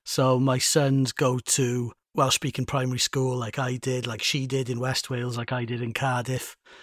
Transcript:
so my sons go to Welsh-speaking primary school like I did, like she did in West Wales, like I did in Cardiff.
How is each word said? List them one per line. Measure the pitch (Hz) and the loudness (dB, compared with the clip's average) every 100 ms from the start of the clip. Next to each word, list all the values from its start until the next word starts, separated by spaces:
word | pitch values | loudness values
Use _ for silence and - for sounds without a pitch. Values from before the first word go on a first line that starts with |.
so | - - 131 127 | -6 0 4 4
my | 135 127 | 4 2
sons | - 160 139 135 131 | 2 4 4 4 2
go | - 135 127 | 2 2 2
to | - - 123 123 120 - _ | 0 2 2 0 -4 -8 _
Welsh-speaking | - 131 - 139 - 127 | 0 2 2 0 -2 -2
primary | 135 127 127 | 0 0 0
school | - 135 131 127 | 0 0 0 -2
like | 113 139 | -4 -4
I | 127 127 | -2 -2
did, | 135 127 123 | -2 -2 -4
like | 107 | -4
she | - 147 131 | -2 -2 0
did | 135 127 | -2 -2
in | 120 | -2
West | 127 127 - | -2 -2 -4
Wales, | 123 123 117 | -4 -4 -6
like | 117 | -4
I | 127 | -4
did | 120 123 | -4 -4
in | 120 | -4
Cardiff. | 110 139 123 120 127 - - _ - | -2 0 0 -2 -4 -6 -14 _ -20